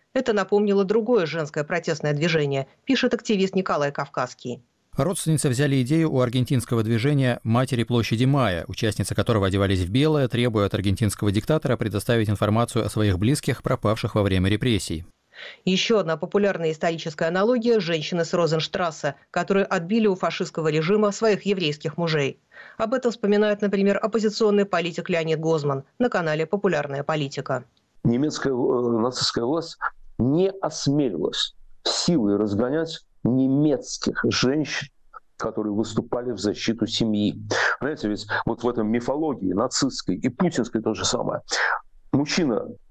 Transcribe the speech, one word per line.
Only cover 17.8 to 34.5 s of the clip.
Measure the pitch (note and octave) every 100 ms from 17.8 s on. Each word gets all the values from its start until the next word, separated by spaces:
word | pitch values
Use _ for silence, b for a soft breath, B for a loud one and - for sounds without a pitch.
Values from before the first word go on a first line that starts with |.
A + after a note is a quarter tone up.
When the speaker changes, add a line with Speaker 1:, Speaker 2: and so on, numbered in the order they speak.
Speaker 1:
женщины | E3 E3 D3+ F3
с | E3
Розенштрассе, | F3 E3 D#3+ D3+ - E3+ D3+ D3 - b
которые | F3 F3 G3
отбили | G3 F#3+ E3+ A3+ G#3+
у |
фашистского | F#3 F3 - F#3 - D#3
режима | D#3 D#3+ G#3 G#3
своих | G3+ A3+ F#3+
еврейских | F#3+ G3 D#3 D3 D#3 D#3+
мужей. | E3+ D#3 C#3 - _ B B B
Об | A3
этом | B3+ B3
вспоминает, | - G3+ G#3 G#3+ G#3
например, | G3+ G3 G3 G3+
оппозиционный | A3 A3 G#3+ G3+ G#3+ G3+
политик | G3+ F3 E3+ E3 E3+
Леонид | E3+ E3 D#3
Гозман | D#3+ D#3+ C#3+ C3+ - -
на | A#3+
канале | G3 D#3+ D3+ D#3+
"Популярная | G3+ G3+ D3+ C#3 C#3
политика". | C#3+ D#3 C#3 C#3+ C3+ C3 B2+ _ _ _
Speaker 3:
Немецкая, | - A#2+ D3+ D3 C3+
э, | B2 C#3+ B2+ A#2+ A#2
нацистская | A#2+ - - -
власть | A#2 D#3+ D#3+ - B - - -
не | A#2+ D#3 F#3+ F#3+
осмелилась | D#3+ - D3 D3 C3+ D#2+ F2+ - - - - -
силой | - - - E3 G#2 G2+
разгонять | G#2+ G2+ B2 D3+ D#3+ D#3+ _ _
немецких | A2 C3 C3+ C3+ D3+ C3 - - - - A#2+
женщин, | - B2+